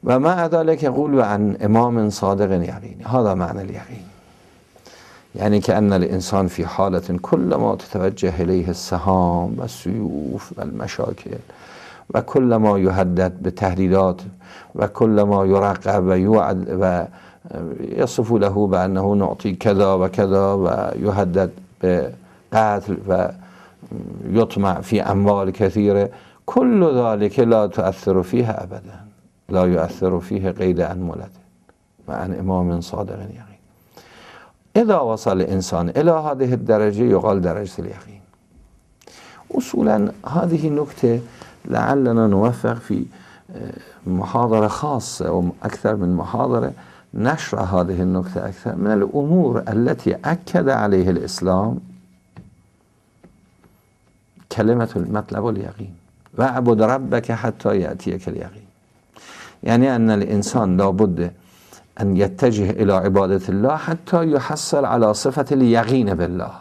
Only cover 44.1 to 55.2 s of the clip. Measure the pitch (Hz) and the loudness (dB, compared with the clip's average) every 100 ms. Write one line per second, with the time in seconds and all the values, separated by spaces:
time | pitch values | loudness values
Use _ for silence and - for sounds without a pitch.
44.1 | 92 95 120 120 110 107 - 151 135 - | -4 -2 0 2 4 2 0 -4 -4 -6
45.1 | - - 90 87 85 - - 107 107 90 | -6 -2 0 -2 -2 -8 -4 -2 0 0
46.1 | 87 87 110 127 120 127 - - - _ | -2 -2 -2 0 0 -2 -8 -20 -20 _
47.1 | - 113 156 - 107 95 95 90 90 92 | -4 -2 -2 -6 -4 -2 0 0 0 0
48.1 | 92 90 - 107 95 - 92 101 107 98 | -2 -4 -6 -8 -8 -8 -4 0 0 0
49.1 | 143 143 180 147 117 117 107 123 123 - | -2 2 2 2 0 -2 0 0 0 -2
50.1 | - 147 175 - 175 147 123 104 95 92 | -4 -4 -4 -2 0 0 0 2 2 2
51.1 | 87 - - 92 92 107 127 - - _ | 0 -4 -4 0 0 0 -4 -10 -20 _
52.1 | _ _ - - _ _ _ _ _ _ | _ _ -20 -20 _ _ _ _ _ _
53.1 | _ - _ _ _ _ _ _ _ _ | _ -20 _ _ _ _ _ _ _ _
54.1 | _ _ _ _ - 107 120 113 104 90 | _ _ _ _ 0 2 2 0 -4 -4
55.1 | 107 | -4